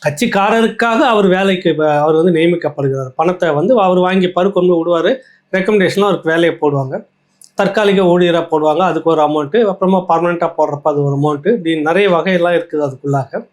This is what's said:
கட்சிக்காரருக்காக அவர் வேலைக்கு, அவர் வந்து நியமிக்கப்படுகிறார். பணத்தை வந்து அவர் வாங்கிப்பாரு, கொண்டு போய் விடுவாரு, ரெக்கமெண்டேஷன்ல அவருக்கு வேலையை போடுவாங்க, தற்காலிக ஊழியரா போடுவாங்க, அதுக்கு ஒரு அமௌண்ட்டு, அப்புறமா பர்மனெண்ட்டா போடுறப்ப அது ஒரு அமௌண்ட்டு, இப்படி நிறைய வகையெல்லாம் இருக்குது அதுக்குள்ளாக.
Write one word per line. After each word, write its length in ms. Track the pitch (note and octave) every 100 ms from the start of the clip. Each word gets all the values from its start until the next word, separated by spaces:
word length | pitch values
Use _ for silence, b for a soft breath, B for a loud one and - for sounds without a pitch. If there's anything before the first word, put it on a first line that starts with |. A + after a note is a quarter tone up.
| D3+
கட்சிக்காரருக்காக 920 | C#3+ A#3 G3 G3+ A3+ A3+ - A#3 A3+
அவர் 280 | C#4+ A3 G3
வேலைக்கு, 640 | F#3 G3 F#3 E3+ D3+ D3+
அவர் 260 | D3 D3+ D#3
வந்து 260 | E3+ E3
நியமிக்கப்படுகிறார். 680 | E3+ E3+ D#3+ C#3+ C#3 C3+ C3 -
பணத்தை 340 | D#3+ F3+ F3
வந்து 300 | D3 F3+ B3
அவர் 180 | F#3+ F3+
வாங்கிப்பாரு, 520 | F3+ F#3+ F3+ F3 F#3+
கொண்டு 240 | F#3+ F3+ E3+
போய் 60 |
விடுவாரு, 340 | E3 E3+ E3+ C4 B B B
ரெக்கமெண்டேஷன்ல 480 | F#3 F#3 G#3+ F3 -
அவருக்கு 300 | G3+ F3+ D#3+
வேலையை 260 | E3 E3+ D3
போடுவாங்க, 440 | D3+ C#3 C3 F3 - _ _ _ - -
தற்காலிக 480 | G3 - G#3 G3
ஊழியரா 440 | F3+ F3 F3 E3+ E3
போடுவாங்க, 280 | D#3 D#3 D3+
அதுக்கு 320 | F#3 D#3 D#3+
ஒரு 120 | D#3+
அமௌண்ட்டு, 380 | D3+ D3+ C#3+ G#3+
அப்புறமா 480 | A3 F#3 F#3 F#3+ F3+
பர்மனெண்ட்டா 440 | E3 E3+ E3+ E3+ -
போடுறப்ப 220 | D3+ C#3+
அது 200 | D#3 D3
ஒரு 140 | C#3+ C#3
அமௌண்ட்டு, 320 | D3 C#3+ D#3
இப்படி 320 | A#3 E3 D#3+
நிறைய 300 | D3+ F3 G3+
வகையெல்லாம் 440 | E3+ E3 F3+ F3 E3+
இருக்குது 320 | E3+ D3+ D3
அதுக்குள்ளாக. 600 | C3 C#3+ C#3 C3 F#3+ A#3